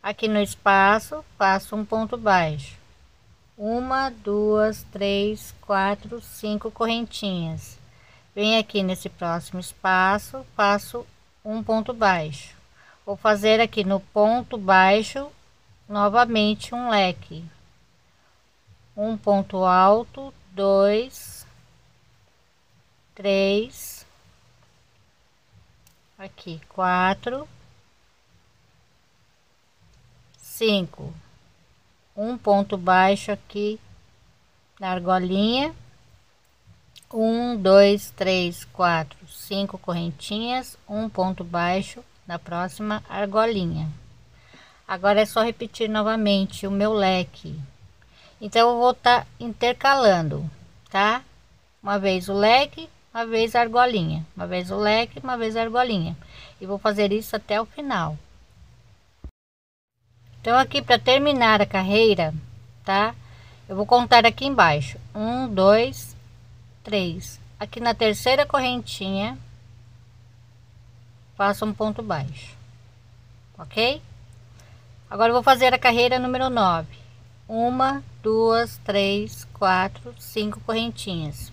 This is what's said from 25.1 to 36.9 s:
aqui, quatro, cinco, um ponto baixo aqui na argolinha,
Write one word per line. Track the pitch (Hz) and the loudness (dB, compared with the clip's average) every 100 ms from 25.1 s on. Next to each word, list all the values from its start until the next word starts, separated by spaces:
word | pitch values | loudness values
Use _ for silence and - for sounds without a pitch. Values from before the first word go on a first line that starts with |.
| _ _ _ _ _ _ _ _ _ _ _ | _ _ _ _ _ _ _ _ _ _ _
aqui, | 190 - - 160 - | -20 -20 -16 -16 -14
quatro, | - 185 180 185 196 - 262 302 - - _ _ _ _ _ _ _ _ _ _ _ _ _ _ _ _ _ _ _ _ _ _ _ _ _ _ _ | -2 0 2 2 0 -6 -8 -10 -20 -20 _ _ _ _ _ _ _ _ _ _ _ _ _ _ _ _ _ _ _ _ _ _ _ _ _ _ _
cinco, | - - 226 202 175 - 143 160 - _ _ _ _ _ _ _ _ - | -20 -2 0 0 -2 -10 -16 -16 -20 _ _ _ _ _ _ _ _ -8
um | 220 247 | -8 -4
ponto | 208 202 202 196 | 2 2 2 -4
baixo | 180 185 190 196 - | 2 4 4 2 -4
aqui | 202 - 208 208 220 - - _ _ _ _ _ _ _ _ | -10 -8 -6 -4 -6 -14 -20 _ _ _ _ _ _ _ _
na | 190 | -6
argolinha, | 185 175 185 180 190 214 247 294 320 - _ _ _ _ _ _ _ _ _ _ | -4 0 0 0 0 0 0 -2 -6 -20 _ _ _ _ _ _ _ _ _ _